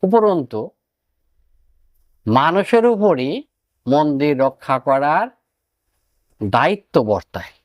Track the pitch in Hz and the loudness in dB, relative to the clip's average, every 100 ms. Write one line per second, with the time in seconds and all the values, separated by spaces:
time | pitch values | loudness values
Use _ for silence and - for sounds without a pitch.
0 | 190 226 214 185 127 110 139 _ _ _ | 2 2 2 0 -4 -8 -10 _ _ _
1 | _ _ _ _ _ _ _ _ _ _ | _ _ _ _ _ _ _ _ _ _
2 | _ _ - 117 147 180 196 233 233 226 | _ _ 0 2 2 0 2 2 2 2
3 | 208 156 127 214 302 _ _ _ - 139 | 2 0 -2 -6 -10 _ _ _ -2 0
4 | 151 139 147 139 135 - - 131 143 135 | 2 0 0 0 0 -2 -6 -4 0 0
5 | 143 160 233 _ _ _ _ _ _ _ | 0 -2 -4 _ _ _ _ _ _ _
6 | _ _ _ _ 104 113 143 202 _ 160 | _ _ _ _ -4 0 0 -2 _ -2
7 | 110 98 - - - _ | 0 -2 -4 -18 -18 _